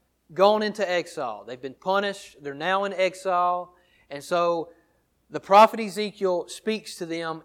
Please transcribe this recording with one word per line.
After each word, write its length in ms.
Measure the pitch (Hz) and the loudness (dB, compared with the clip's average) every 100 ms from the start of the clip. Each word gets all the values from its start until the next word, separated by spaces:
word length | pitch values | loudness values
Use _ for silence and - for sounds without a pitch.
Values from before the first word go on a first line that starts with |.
| _ _ _ | _ _ _
gone 300 | 156 196 214 | 4 4 4
into 260 | 214 208 175 | 0 -2 -2
exile. 540 | 180 170 - 127 104 | -2 -4 -6 -8 -8
They've 160 | 101 127 | -12 -12
been 140 | 139 | -12
punished. 680 | 127 185 196 202 196 - - | -8 -2 0 0 -6 -14 -16
They're 100 | 143 | -12
now 320 | 139 165 190 | -6 -2 -2
in 80 | 202 | -2
exile. 840 | 185 185 180 190 175 175 180 175 _ _ _ - | -2 -2 -2 -2 0 2 0 -6 _ _ _ -16
And 140 | 143 | -16
so 460 | - 175 170 170 160 - _ _ _ _ _ | -4 0 2 0 -4 -12 _ _ _ _ _
the 100 | 147 | -10
prophet 400 | - 196 220 226 | 6 8 8 6
Ezekiel 680 | 220 180 208 - 190 175 - | -6 -6 -6 -4 -2 -2 -4
speaks 480 | - - 220 - - | -8 -6 -6 -8 -12
to 100 | 170 | -8
them 380 | 165 165 160 | -6 -6 -8